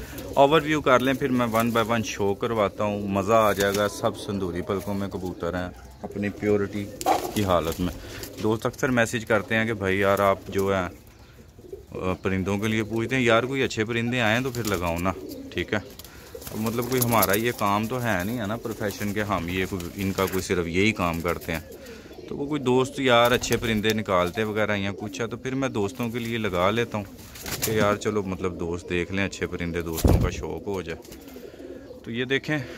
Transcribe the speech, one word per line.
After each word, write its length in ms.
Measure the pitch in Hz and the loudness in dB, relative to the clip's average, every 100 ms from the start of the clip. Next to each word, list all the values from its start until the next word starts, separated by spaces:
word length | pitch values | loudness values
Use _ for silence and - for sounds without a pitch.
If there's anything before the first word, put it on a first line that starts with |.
| - - - - | -10 -12 -2 4
Overview 440 | 139 160 147 156 | 6 6 4 0
कर 200 | 139 123 | 6 6
लें, 120 | 127 127 | 6 0
फिर 160 | 139 | 0
मैं 140 | 123 120 | 0 2
one 220 | 113 117 | 2 2
by 140 | 117 110 | 2 2
वन 160 | 117 101 | 0 -2
शो 280 | - 101 98 | 0 0 0
करवाता 460 | 120 113 98 - | 0 2 0 0
हूँ, 280 | 107 104 101 | -2 -2 0
मज़ा 260 | 98 95 113 | 0 4 6
आ 120 | 107 | 6
जाएगा। 340 | 95 101 98 104 | 4 2 2 0
सब 260 | - 113 - | 0 -2 -2
संदूरी 420 | - 101 92 85 | -4 -4 -2 -4
पलकों 300 | - 98 98 | -2 -4 -4
में 160 | 98 98 | -4 -4
कबूतर 460 | 98 90 87 85 90 | -6 -8 -6 -4 -4
हैं 140 | 90 - - - | -6 -10 -18 -14
अपनी 260 | 101 101 101 | -10 -4 -4
प्योरिटी 560 | - 104 196 202 104 101 - - | 0 2 4 2 -4 -8 -4 0
की 360 | - - 110 | 0 0 0
हालत 360 | 98 87 78 80 | 4 4 2 0
में। 140 | 90 - - - - - | -2 -4 -10 -12 -12 -4
दोस्त 240 | 107 110 123 | 0 0 -2
अक्सर 260 | - 139 | -2 0
मैसेज 300 | 123 113 120 110 | 2 2 0 2
करते 300 | 110 95 113 | 2 2 0
हैं 120 | 110 | 0
कि 60 | 98 | 0
भाई 220 | 95 95 | 0 4
यार, 240 | 98 98 | 4 6
आप 260 | 101 95 - | 4 2 0
जो 220 | 95 98 | 0 2
है, 160 | 95 87 - - - - - - - - - - | 2 0 -6 -20 -20 -20 -20 -20 -20 -18 -16 -12
अ, 240 | 90 90 90 | -6 -4 -2
परिंदों 340 | 101 95 92 101 | -2 0 0 0
के 80 | 110 | 0
लिए 160 | 110 | -2
पूछते 320 | 107 113 113 131 | -2 -2 -2 2
हैं। 60 | |
यार, 220 | 117 113 123 | 4 4 4
कोई 160 | 135 | 0
अच्छे 220 | 120 113 | 0 0
परिंदे 360 | 110 117 117 127 | -2 0 -2 0
आएँ 220 | 110 117 | 2 2
तो 60 | 131 | 0
फिर 140 | 120 107 | -4 -2
लगाओ 320 | 92 87 85 | -2 0 0
ना, 140 | 92 90 - - - | -2 -2 -6 -14 -8
ठीक 200 | 90 87 | -6 -4
है। 60 | 104 | -4
अब 800 | - - - - - - - 110 | -6 -14 -20 -20 -18 -16 -10 -6
मतलब 300 | 110 117 120 | -4 -2 -2
कोई 100 | 131 | 0
हमारा 340 | 120 113 92 104 | 4 4 4 4
ये 160 | 117 | 2
काम 340 | 117 101 104 110 | 0 0 2 0
तो 100 | 127 | -2
है 260 | 120 95 95 | 0 0 -2
नहीं, 120 | 123 | -4
है 100 | 101 | -4
ना, 80 | 117 | -4
profession 560 | 117 101 104 - 104 | -6 -4 -4 -4 -4
के 80 | 101 | -2
हम 260 | 104 92 85 | -2 -2 -2
ये 160 | 92 92 | -2 -2
कोई, 240 | 98 85 - | -4 -6 -4
इनका 280 | 98 95 92 | -2 0 0
कोई 160 | 92 | 0
सिर्फ 260 | 87 90 85 | 0 0 0
यही 240 | 85 107 | 2 2
काम 300 | 101 87 82 | 2 0 0
करते 300 | 85 82 - | -2 -2 -4
हैं। 760 | 82 85 - - - - - - | -6 -6 -14 -16 -18 -18 -16 -12
तो 80 | 147 | -8
वो 100 | 143 | -6
कोई 120 | 151 | -2
दोस्त, 380 | 127 127 131 139 | 2 4 2 0
"यार 340 | 131 117 120 | 6 8 8
अच्छे 240 | 123 - 117 | 4 2 0
परिंदे 360 | 120 107 110 | 2 2 2
निकालते 500 | 110 104 92 87 107 | 2 2 2 2 0
वगैरह 320 | 110 104 104 101 | -2 0 0 0
या 160 | 98 | -2
कुछ 260 | 92 107 - | -4 -8 -6
है, 60 | 113 | -6
तो 100 | 113 | -6
फिर 180 | 131 131 | -6 -2
मैं 160 | 135 | -2
दोस्तों 360 | 117 98 - 120 | 0 -2 -2 -4
के 100 | 120 | -4
लिए 180 | 113 117 | -4 -2
लगा 320 | 107 87 92 | 0 2 4
लेता 260 | 110 117 107 | 2 0 -4
हूँ।" 80 | 98 - - - - - | -6 -12 -16 -14 -8 -4
कि 220 | - 110 | 0 2
यार 180 | 104 101 | 4 2
चलो, 260 | 110 104 95 | 0 -2 -2
मतलब, 320 | 92 92 85 | -2 -4 -4
दोस्त 320 | 85 87 - | -4 -6 -2
देख 220 | 87 85 | -2 0
लें, 120 | 95 | 0
अच्छे 240 | 95 - 87 | -2 -2 -6
परिंदे, 340 | 87 87 85 | -4 -4 -4
दोस्तों 360 | 82 80 - - | -4 2 6 6
का 80 | 90 | 4
शौक़ 340 | 90 80 82 101 | -2 -6 -6 -6
हो 160 | 95 | -6
जाए। 140 | 82 82 - - - - - - - - - - - | -6 -10 -12 -18 -18 -18 -16 -16 -16 -16 -16 -16 -8
तो 60 | |
ये 140 | 117 127 | -4 0
देखें 320 | 135 - 151 123 | 0 0 -2 -4